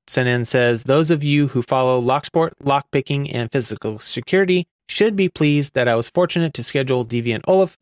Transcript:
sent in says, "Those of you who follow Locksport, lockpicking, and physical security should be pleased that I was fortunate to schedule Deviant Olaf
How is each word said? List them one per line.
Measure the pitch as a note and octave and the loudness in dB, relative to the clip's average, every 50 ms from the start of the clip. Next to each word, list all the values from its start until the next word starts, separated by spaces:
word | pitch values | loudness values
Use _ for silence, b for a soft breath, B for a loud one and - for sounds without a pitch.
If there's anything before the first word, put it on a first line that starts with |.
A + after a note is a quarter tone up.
| _ | _
sent | - - C3 B2+ B2 | -4 -2 0 0 2
in | B2 B2 A#2 | 0 0 0
says, | - - B2+ B2 A#2+ A#2+ A2+ - | 0 2 2 4 2 2 0 0
"Those | B2+ C3+ D3+ D#3+ D3+ | 2 2 2 4 2
of | E3+ D3 D3 | 0 0 0
you | D3 C#3+ D3 D3 C3+ | 2 2 2 2 2
who | - B2+ A2+ | 0 -2 -2
follow | - C#3 C3 C3 B2+ B2+ B2+ | 0 0 0 2 2 2 2
Locksport, | A#2+ A#2+ C3 C#3+ - - - E3 E3 D#3+ - - - | 2 0 0 0 -2 -2 -2 0 0 -2 -4 -4 -2
lockpicking, | C#3 C#3 C#3+ - _ - C#3+ C3 - C#3+ C#3+ C#3 - - | 0 0 0 0 _ -2 -2 -2 -2 -2 -4 -4 -4 -4
and | A#2+ A#2 A2+ | -6 -4 -2
physical | - C#3 A#2 - A2 - - A2 A2 G#2+ | -2 -4 -4 -4 -6 -8 -8 -8 -8 -8
security | - - - C3 B2 - - F#3+ G3 F#3 F3+ F3+ E3+ - _ _ _ - | -10 -10 -8 -8 -4 0 2 2 2 2 2 0 0 -4 _ _ _ -6
should | - - G#3 A3+ G#3 | -2 0 2 2 2
be | G3 F#3+ F3 | 2 0 0
pleased | - - D#3 D3 D3 D3 C#3+ - - | 0 0 0 2 2 2 0 -2 -2
that | C3 B2 A#2+ | 0 0 2
I | A#2 | 2
was | A#2 A#2 - | 0 -2 -2
fortunate | - F3 F3+ E3 - E3+ E3+ D#3+ - | -2 0 0 0 0 -2 -2 -2 -4
to | - A#2 | -6 -8
schedule | - - C#3+ C3+ B2+ C3 B2+ A#2+ | -4 -2 -2 0 0 0 -2 -2
Deviant | A2+ A#2+ A#2+ A#2 A#2 A2 G#2+ - - | -2 -4 -4 -2 -2 -4 -2 0 2
Olaf | F#3 F#3+ F#3+ E3+ - _ | 2 2 2 0 -2 _